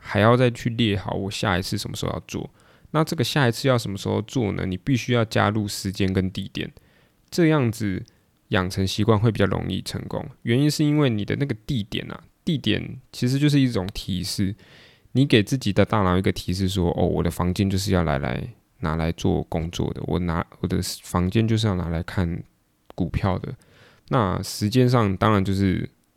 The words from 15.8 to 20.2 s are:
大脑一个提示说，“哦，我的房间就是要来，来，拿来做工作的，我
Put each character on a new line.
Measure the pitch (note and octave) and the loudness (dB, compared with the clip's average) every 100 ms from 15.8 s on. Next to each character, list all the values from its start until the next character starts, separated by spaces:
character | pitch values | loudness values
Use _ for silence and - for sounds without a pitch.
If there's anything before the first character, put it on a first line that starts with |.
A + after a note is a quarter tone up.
大 | G2 A2 | 2 2
脑 | F#2 F2+ | 2 2
一 | |
个 | F#2+ | 2
提 | - - | -2 -4
示 | F2+ F#2 | -2 0
说 | F#2+ E2+ - | 0 0 2
，“哦， | F2 | 0
我 | D#2+ | 2
的 | E2+ | -2
房 | - F2+ | 0 -2
间 | F#2 G2 | 2 0
就 | F#2+ | 0
是 | G2 | 0
要 | F2+ | 2
来， | D#2+ C#2 | 2 0
来， | C2+ B1 A#2+ - _ _ | -2 -4 -6 -14 _ _
拿 | E2 D#2+ | -4 0
来 | E2 | -2
做 | - G2 D#2+ | 0 0 0
工 | - E2+ E2 | -2 -4 -4
作 | - D#2 | -4 -4
的， | - - | -4 -2
我 | E2+ | -2